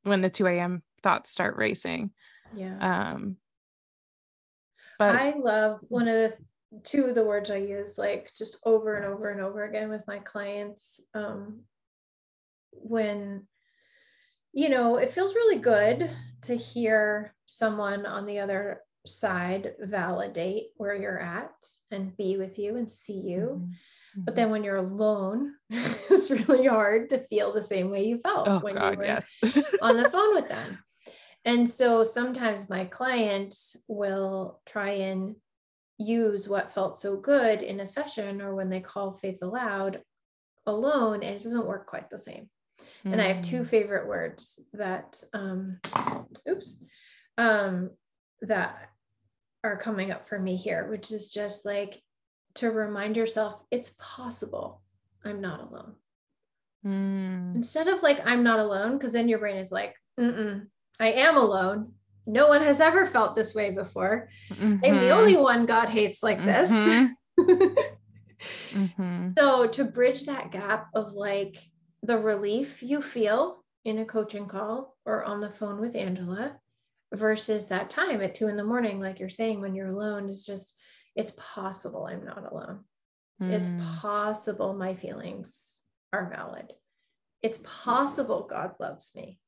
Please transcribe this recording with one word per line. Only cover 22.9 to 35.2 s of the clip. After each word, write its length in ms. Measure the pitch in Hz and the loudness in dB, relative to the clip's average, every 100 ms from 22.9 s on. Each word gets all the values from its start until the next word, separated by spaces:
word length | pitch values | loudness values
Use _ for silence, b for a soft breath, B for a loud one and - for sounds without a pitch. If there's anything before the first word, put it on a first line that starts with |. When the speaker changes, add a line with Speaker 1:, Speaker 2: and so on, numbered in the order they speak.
Speaker 2:
see 280 | - - 196 | -10 -10 -8
you. 420 | 185 180 233 277 | -6 -4 -4 -6
Speaker 1:
Mm-hmm. 640 | 180 180 _ _ _ 196 | -10 -12 _ _ _ -8
Speaker 2:
But 80 | 180 | -4
Speaker 1:
Mm-hmm. 20 | 240 | 0
Speaker 2:
then 140 | 226 | 2
when 140 | 214 | 0
you're 120 | 202 196 | -2 -2
alone, 800 | 185 202 214 208 190 226 285 - | -2 0 2 2 -2 -2 -6 -10
<laughs> 80 | _ | _
it's 600 | 226 247 - - - - | -6 -4 -6 4 4 6
really 340 | 247 226 262 262 | 0 4 6 6
hard 440 | 220 208 226 233 | 6 4 2 2
to 80 | 254 | -2
feel 340 | - 208 202 | 0 0 0
the 80 | 214 | -2
same 280 | - 196 185 | -2 -2 -2
way 140 | 196 214 | 0 0
you 120 | 240 | 0
felt 300 | 370 415 202 | 0 0 2
Speaker 1:
Oh, 100 | 190 | 2
Speaker 2:
when 160 | 202 | 0
Speaker 1:
God, 180 | 196 95 | 0 0
Speaker 2:
you 40 | - | 0
were 60 | |
Speaker 1:
yes. 320 | 202 - - - | -2 -2 -4 0
<laughs> 420 | 226 277 415 403 | 2 2 2 2
Speaker 2:
on 140 | 233 233 | 6 6
the 140 | 247 | 6
phone 240 | 359 427 | 4 4
with 140 | 370 - | 4 0
them. 300 | 110 - 185 _ B B B B B | -8 -8 -12 _ B B B B B
And 260 | 233 240 240 | 2 4 4
so 320 | - 247 226 | 4 4 6
sometimes 640 | 220 240 254 254 233 202 196 | 4 2 -4 -2 -2 -2 -6
my 160 | 185 185 | -6 -6
clients 920 | - 254 247 214 196 196 - - - - | -4 -2 0 0 0 -4 -10 -14 -16 -10
will 720 | 208 196 196 190 190 185 - - | -4 -2 -2 -2 -4 -8 -12 -12
try 240 | 214 196 | -6 -4
and 460 | 202 190 190 | -4 -4 -4